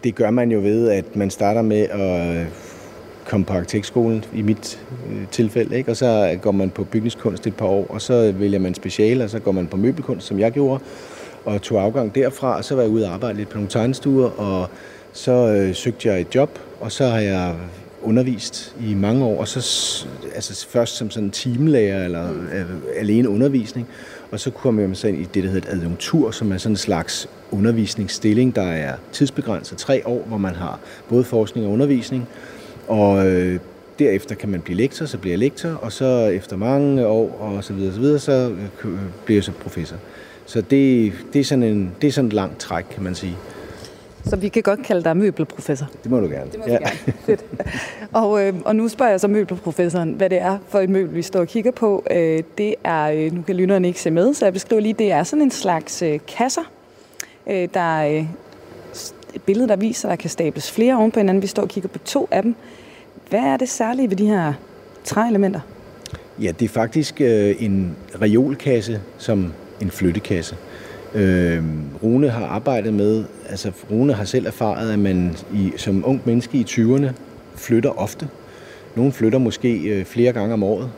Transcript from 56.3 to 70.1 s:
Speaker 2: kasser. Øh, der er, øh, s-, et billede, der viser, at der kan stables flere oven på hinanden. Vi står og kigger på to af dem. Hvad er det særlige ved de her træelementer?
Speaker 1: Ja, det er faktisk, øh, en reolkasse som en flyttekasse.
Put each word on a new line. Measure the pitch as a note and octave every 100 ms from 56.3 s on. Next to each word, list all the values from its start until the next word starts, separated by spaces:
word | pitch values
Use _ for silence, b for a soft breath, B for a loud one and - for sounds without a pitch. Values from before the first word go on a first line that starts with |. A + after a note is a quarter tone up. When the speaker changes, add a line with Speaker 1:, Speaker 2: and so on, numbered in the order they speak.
| -
Speaker 2:
kasser. | B3 D4+ E4 - - B B B B B -
Øh, | G3 F3
der | F#3+ E3+ D#3+
er, | D3 D#3
øh, | D#3+ E3+ - - - - -
s-, | - - - -
et | -
billede, | - G3 B3
der | G3
viser, | A3 - G#3
at |
der | F3
kan | E3+
stables | - D#3+ C#3+ -
flere | - A#3 B3+
oven | A3
på | A3+
hinanden. | G3 F#3+
Vi | G3
står | -
og | G3+
kigger | - F#3
på | -
to | - C#4 -
af | -
dem. | G#3+ A3+ B B B B B B -
Hvad | G3+
er | C4+ C4+
det | B3+
særlige | - A3+ B3 B3+
ved | F#3
de | G#3
her | G#3 D#3+ C#3 - - - -
træelementer? | - - A#3 G#3 G3 F#3 - - - - - B B -
Speaker 1:
Ja, | G#2 E2
det |
er | A2
faktisk, | - A2+ D#3+ D3 -
øh, | C3+ A2 G2+ G2
en | A2+ G2 F2+ D#2 - F#2
reolkasse | G#2 A2 C3 C#3 C#3+ B2 G#2+ A2 F#2+ -
som | - G#2 F2+ D#2 - -
en | G2
flyttekasse. | - F2+